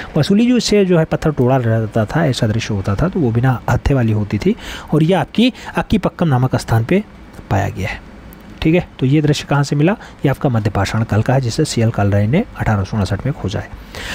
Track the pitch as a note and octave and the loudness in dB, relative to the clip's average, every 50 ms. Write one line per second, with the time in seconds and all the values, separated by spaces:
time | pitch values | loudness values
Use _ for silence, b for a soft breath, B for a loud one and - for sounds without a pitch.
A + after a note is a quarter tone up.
0 | B B - D#3+ C#3 - G3+ G#3 A#3+ A#3+ B3+ A#3 - - G#3 G#3 G3 F3+ F3+ D#3+ | B B -2 0 2 4 4 4 4 4 4 2 2 2 2 4 4 4 4 2
1 | D#3+ - - D3 - D#3+ D3 - B2 B2 C3 C3 A#2 A2+ A2+ A2+ A2 G#2+ - A#2 | 2 0 -2 -2 0 0 0 2 2 2 2 2 2 2 2 0 0 0 -2 -2
2 | A2 - - E3 E3+ C#3 B2 - B2 G#2+ G#2+ A2+ - - A2 G2 F#2+ G#2 G2+ - | -2 0 0 0 0 0 0 0 0 0 0 -2 -2 -4 -4 -4 -2 -2 0 0
3 | D3 F#3 - G3 D3 A#2 A2 A#2+ B2 C3 B2 - - - A2 A#2 - - C#3+ C3 | 0 0 0 0 0 0 2 2 2 2 0 0 -2 -2 -2 0 2 2 2 2
4 | A#2+ A2+ A2 G#2+ G#2 G#2 - G2+ - F3+ A#3 B B B B B B B - D3+ | 2 2 0 0 -2 -2 -2 0 0 0 -2 B B B B B B B 0 2
5 | D#3+ D#3 G3 E3+ C3+ - - - - B3+ B B B B - F3 E3+ - A#3 G3+ | 2 2 2 0 0 0 0 2 2 2 B B B B -6 -6 -2 0 0 0
6 | - - - - F3+ D#3+ C3+ B2 B2+ - - A2+ - - A2+ A2+ A2+ - F3 G3+ | 0 -2 -2 0 0 2 2 2 2 0 0 -2 -2 0 0 0 2 2 0 0
7 | G#3 - - - - - - - - - - G2 G2+ G2 - - F#2+ - - - | 0 -4 -10 -20 -20 -20 -20 -14 -6 -4 -2 -2 -2 -2 -4 -6 -6 -6 -8 -10
8 | - - - - - - - - - - - - - D#3+ E3 F3+ - - - - | -14 -18 -20 -20 -20 -20 -20 -20 -20 -18 -8 -2 0 2 2 2 0 -2 -4 -2
9 | C3+ B2+ C#3+ D#3 D3 C#3+ - - - - C#3+ C#3+ C#3+ - D3 D3 D3+ F3+ G#3+ - | 0 2 2 4 4 2 0 0 -2 0 0 0 2 2 2 2 2 2 2 -2
10 | - - - - - C#3+ C3+ - - C#3+ A#2+ A2+ G#2 A2 - G2+ G2 - - A2 | -6 -14 -8 -4 -2 -2 0 0 0 0 0 0 0 0 0 -2 -2 0 -2 -2
11 | A2+ - - G#2+ A2 - B2 C3+ B2+ A#2 - - D#3 - - A2+ A2+ A2 - - | -2 0 0 0 2 2 0 0 0 0 -2 -2 -2 0 0 0 0 0 2 0
12 | G2+ G2+ G2 G2+ G#2 G#2+ C3+ F#3 B3 - - - - A#2 A2 G2+ F#2 - - A2 | 0 2 2 2 2 2 2 0 0 -2 -6 -4 -2 0 0 0 -2 -2 -2 -2
13 | F#2+ - G2+ G2 - B2+ D3+ - - F#2+ G#2 - - - - B B B B B | -2 -2 -2 -4 -4 -4 -4 -4 -6 -6 -6 -6 -8 -10 -14 B B B B B
14 | B B | B B